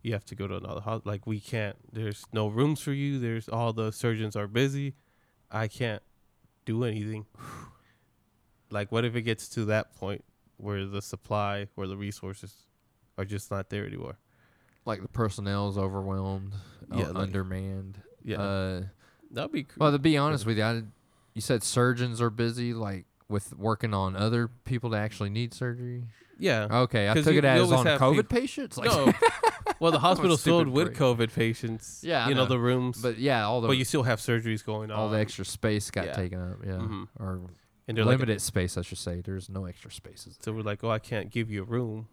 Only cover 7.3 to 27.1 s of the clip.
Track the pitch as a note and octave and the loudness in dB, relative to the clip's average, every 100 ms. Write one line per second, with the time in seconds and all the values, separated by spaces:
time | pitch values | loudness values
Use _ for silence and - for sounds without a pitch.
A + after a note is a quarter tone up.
7.3 | - - - - - _ _ _ _ _ | -16 -16 -16 -18 -20 _ _ _ _ _
8.3 | _ _ _ _ G#2 G#2 A2+ A#2+ A#2+ A2+ | _ _ _ _ -6 -2 0 0 -2 -2
9.3 | A2 - - G#2+ G#2+ - - G2 G2+ - | -4 -4 -4 0 0 -2 -8 -6 -6 -10
10.3 | _ _ _ G#2 G2+ G2 G2+ - - - | _ _ _ -6 -4 -4 -6 -8 -12 -4
11.3 | G#2 G2+ G2+ G2+ - F#2+ G2 G2+ G#2 F#2+ | -2 -2 -4 -8 -8 -8 -6 -8 -8 -12
12.3 | G2 G2+ - _ _ _ _ _ - G2 | -12 -16 -20 _ _ _ _ _ -10 -6
13.3 | G2+ - G2 F#2+ G2+ G2+ G2+ E2 - _ | -6 -6 -8 -6 -6 -6 -8 -10 -14 _
14.3 | _ _ _ _ _ - G#2 F#2+ - A2 | _ _ _ _ _ -8 -6 -6 -2 -2
15.3 | - G2 G2+ G2+ G2 F#2+ G2 F#2+ F#2+ F#2+ | -2 -2 0 0 0 -2 -2 -4 -2 -2
16.3 | G2 G2 G2+ - - - - F#2+ F#2 F#2+ | -4 -6 -10 -14 -20 -8 -4 -2 -2 -2
17.3 | F#2+ F#2 F#2+ F#2+ F#2+ F#2+ G2 - - - | -2 -4 -4 -6 -8 -10 -14 -20 -16 -8
18.3 | G#2 G2+ G2 F#2+ F#2 F#2+ - _ _ - | -4 -2 0 -2 -4 -8 -12 _ _ -12
19.3 | - D3+ D#4 C3+ - D#3 C#3+ D3 D3 C#3+ | -8 -4 -6 -6 2 4 6 4 4 4
20.3 | D3 G#2+ A2 G#2+ A#2 G#2+ - _ _ _ | 0 0 2 2 0 -6 -16 _ _ _
21.3 | - - A#2+ - - B2 A#2+ B2 A#2 A#2+ | -10 0 0 2 4 4 4 0 0 -2
22.3 | G#2+ A#2 A#2 A#2+ A2+ G#2+ G2 - _ _ | 2 -2 0 -4 -4 -4 -6 -10 _ _
23.3 | G#2 - - G#2 A2 A2+ G2+ F#2+ F#2+ G#2+ | -4 -4 -4 -2 0 0 0 0 0 0
24.3 | A#2 A#2 - - B2+ A#2 A2 G#2+ - G2+ | 2 0 -4 -6 -4 -2 -2 -2 -4 -4
25.3 | G#2+ A#2+ - B2+ A#2+ B2 B2 A#2 - _ | -2 -4 -4 -6 -4 -8 -8 -10 -14 _
26.3 | - F#3 A#2 G#2+ A2+ B2 A#2+ G2+ | -4 0 2 2 2 4 4 4